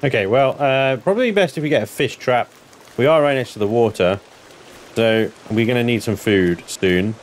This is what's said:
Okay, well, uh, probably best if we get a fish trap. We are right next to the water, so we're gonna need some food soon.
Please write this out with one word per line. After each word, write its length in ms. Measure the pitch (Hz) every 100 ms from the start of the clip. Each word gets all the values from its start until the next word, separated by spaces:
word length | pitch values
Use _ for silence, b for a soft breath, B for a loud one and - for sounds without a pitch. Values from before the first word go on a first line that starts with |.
Okay, 240 | 143 120 98
well, 300 | 123 135 -
uh, 380 | 139 135 135 131
probably 340 | - 202 254
best 240 | 202 180 -
if 60 |
we 60 | 151
get 140 | 139
a 40 | 107
fish 300 | - 135 -
trap. 340 | - 123 - - - - - -
We 100 | 131
are 160 | 160
right 120 | 143
next 200 | 135 120
to 40 | -
the 80 | 104
water, 540 | 117 113 - 90 101 - - - - - - -
so 360 | - 113 113 110 - -
we're 160 | 110 113
gonna 180 | 123
need 180 | 120 117
some 140 | - 101
food 460 | - 101 90 85 -
soon. 480 | - 95 90 101 110